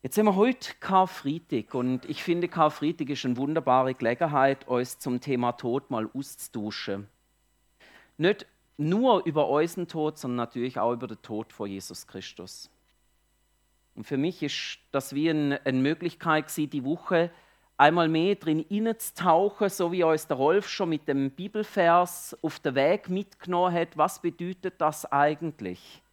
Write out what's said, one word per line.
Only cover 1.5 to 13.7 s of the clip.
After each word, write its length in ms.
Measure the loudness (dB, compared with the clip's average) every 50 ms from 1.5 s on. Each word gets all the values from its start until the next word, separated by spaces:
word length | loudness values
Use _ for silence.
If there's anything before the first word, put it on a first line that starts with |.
| -4 -4 -4 _ -4
und 300 | -2 0 0 -2 -2 -4
ich 180 | -8 -10 -6 -2
finde, 240 | -2 0 0 0 -2
Karfreitag 600 | 2 2 2 2 2 0 -4 -4 -2 -4 -6 -6
ist 160 | -6 -4 -2
eine 120 | -2 -2
wunderbare 580 | 0 -2 -2 -2 0 2 4 4 4 4 2 -2
Gelegenheit, 720 | 0 0 0 0 0 0 0 2 4 4 4 2 0 -4
uns 320 | -4 -2 -2 -2 -4 -8 _
zum 220 | -6 -4 -4 -4
Thema 320 | -2 -2 -2 0 0 -2
Tod 380 | -2 -4 -4 -4 -4 -4 -4 _
mal 200 | -6 -4 -4 -4
auszutauschen. 960 | _ -10 -10 -10 -14 -16 -16 -12 -8 -8 -6 -6 -8 -8 -6 -6 -6 -8 -8 -14 _ _ _ _ _ _ _ _ _ _ _ _ _ _ -20 -20 -20 -20 _ _ _
Nicht 300 | 0 0 0 0 0 -6 _ _ _ _ _ _
nur 480 | -4 -2 0 0 2 4 4 4 4 2
über 240 | 0 2 2 2 2
unseren 380 | 2 2 2 0 -2 -8 -8
Tod, 320 | -8 -4 -4 -4 -4 -4 -6
sondern 200 | -8 -6 -4 -4
natürlich 420 | -4 -6 -4 -6 -6 -4 -2 -2
auch 120 | -2 -2
über 140 | -2 -2 -6
den 160 | -12 -12 -14
Tod 300 | -12 -10 -8 -8 -8 _
von 180 | -10 -10 -8 -8
Jesus 380 | -8 -10 -10 -12 -16 -16 -18 -16
Christus. 600 | -14 -14 -14 -14 -16 -16 -16 -16 -16 -20 -20 _ _ _ _ _ _ _ _ _ _ _ _ _ _ _ _ _ _ _ _ _